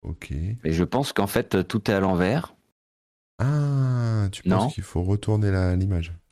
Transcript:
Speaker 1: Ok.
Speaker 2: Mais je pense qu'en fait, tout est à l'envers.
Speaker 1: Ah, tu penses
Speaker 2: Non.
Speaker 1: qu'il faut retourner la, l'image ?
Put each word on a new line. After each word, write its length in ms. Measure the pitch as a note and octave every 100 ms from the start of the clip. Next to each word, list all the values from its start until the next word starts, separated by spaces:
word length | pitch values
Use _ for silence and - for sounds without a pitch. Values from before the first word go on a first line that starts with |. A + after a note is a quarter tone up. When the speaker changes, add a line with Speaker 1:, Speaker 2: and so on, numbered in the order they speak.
Speaker 1:
Ok. 300 | - D#2+ - C#2 F2 A#2
Speaker 2:
Mais 100 | D#2
je 100 | E2
pense 300 | F2 B2 C#3
qu'en 140 | - G2+
fait, 400 | - - G2 F2
tout 220 | A2+ -
est 20 |
à 60 | G2
l'envers. 560 | F#2+ F2+ F#2 C#3 F3 _ _ _ _ _ _ _ _ -
Speaker 1:
Ah, 920 | B2+ D3 C#3+ C#3 C3 B2 A#2 A2+ G2
tu 100 | -
penses 80 | F2+ F#2
Speaker 2:
Non. 40 | A#2
Speaker 1:
qu'il 140 | -
faut 200 | F#2 E2
retourner 480 | F2+ G2+ - G#2+ G#2
la, 240 | F#2+ F#2 F2+
l'image ? 360 | F#2+ F2+ E2 E2+ _